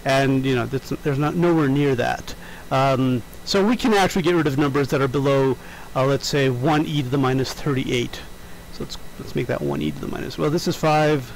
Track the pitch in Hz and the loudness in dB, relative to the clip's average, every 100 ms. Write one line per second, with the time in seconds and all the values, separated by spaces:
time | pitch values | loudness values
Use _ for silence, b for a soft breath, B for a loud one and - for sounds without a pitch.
0 | 139 135 139 135 131 127 117 127 - 135 | 2 2 4 2 2 0 0 -4 -4 -4
1 | 156 135 147 175 175 165 143 139 143 123 | -2 0 0 2 4 4 4 2 2 2
2 | 62 60 - - B B B 135 135 131 | 0 -4 -8 -12 B B B 2 2 4
3 | 131 127 - - - 196 202 247 254 202 | 2 0 -4 -12 -2 2 2 2 4 4
4 | 185 202 165 175 151 135 143 139 139 147 | 4 2 2 2 2 2 2 2 0 2
5 | 135 143 139 139 135 123 B B B 135 | 2 2 2 4 2 0 B B B -2
6 | 131 135 - 147 135 123 139 151 156 147 | 0 0 0 2 2 2 2 2 2 -2
7 | 127 139 131 131 - - 151 131 - 123 | 0 0 2 0 -2 -4 -2 -2 -2 -2
8 | - - - - B B B - - - | -4 -8 -14 -16 B B B -12 -10 -10
9 | - - 131 151 123 - 143 71 - 143 | -12 -12 -6 -6 -4 -4 -4 -2 -4 -4
10 | - - - - 151 165 - - 156 151 | -8 -6 -8 -2 0 0 -2 0 2 4
11 | 151 151 123 | 4 2 -2